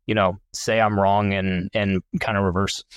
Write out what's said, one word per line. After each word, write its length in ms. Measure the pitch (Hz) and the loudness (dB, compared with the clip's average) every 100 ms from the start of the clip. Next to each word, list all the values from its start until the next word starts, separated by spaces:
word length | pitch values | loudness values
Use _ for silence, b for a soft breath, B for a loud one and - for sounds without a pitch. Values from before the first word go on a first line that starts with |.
| - | -4
you 80 | 107 | 2
know, 240 | 95 95 _ - | 2 0 _ -10
say 260 | - 113 | -2 2
I'm 180 | 110 104 | 2 4
wrong 360 | 98 101 104 98 | 2 2 2 0
and, 340 | 95 92 92 110 | -2 -2 -4 -2
and 280 | 101 95 - - | 0 -2 -2 -6
kinda 200 | - 104 | -2 0
reverse. 440 | 98 87 98 - - | 0 0 -2 -4 -12